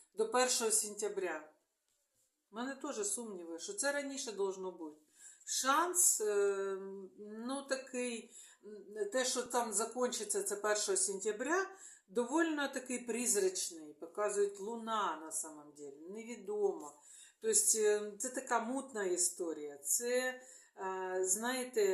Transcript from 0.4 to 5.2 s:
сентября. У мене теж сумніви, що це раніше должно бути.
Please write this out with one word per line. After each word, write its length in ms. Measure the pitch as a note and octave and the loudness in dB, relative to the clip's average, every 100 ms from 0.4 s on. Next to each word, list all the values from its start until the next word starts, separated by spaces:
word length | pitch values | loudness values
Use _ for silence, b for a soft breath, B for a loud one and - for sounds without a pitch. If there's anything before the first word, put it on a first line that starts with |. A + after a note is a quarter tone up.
| B3 - A3+ | 4 4 4
сентября. 760 | G#3 G#3 G#3 G#3 G3 F3+ D#3 D#3 _ _ _ _ _ _ _ _ _ _ | 2 0 -2 -2 -2 -2 -4 -8 _ _ _ _ _ _ _ _ _ _
У 40 | G#3 | -6
мене 200 | C4 C4 | -6 -4
теж 320 | D4+ A3 G3 | -6 -2 -2
сумніви, 520 | - A3+ F#3 E3 E3 | -2 -4 -8 -8 -8
що 140 | - | -8
це 180 | G3+ C#4 | -2 0
раніше 400 | C#4+ C#4 C4+ A#3+ | 0 -2 -4 -6
должно 400 | G3 F#3+ F#3 F#3 | -2 -2 0 -6
бути. 300 | E3+ D#3 D3+ _ B | -8 -10 -12 _ B